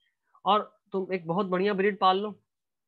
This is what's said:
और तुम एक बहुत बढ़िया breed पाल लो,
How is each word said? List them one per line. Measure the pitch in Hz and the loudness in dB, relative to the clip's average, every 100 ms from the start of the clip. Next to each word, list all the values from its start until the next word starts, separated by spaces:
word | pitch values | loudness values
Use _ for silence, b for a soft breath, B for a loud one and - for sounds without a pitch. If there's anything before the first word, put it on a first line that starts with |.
| _ _ _ _ | _ _ _ _
और | 185 208 - _ _ | 0 0 0 _ _
तुम | 190 180 | -6 -4
एक | 185 160 | -6 -2
बहुत | 175 196 | -2 -2
बढ़िया | 180 202 | 0 0
breed | 196 196 196 | 0 0 2
पाल | 190 190 | 2 2
लो, | 208 196 _ _ _ _ | -2 -10 _ _ _ _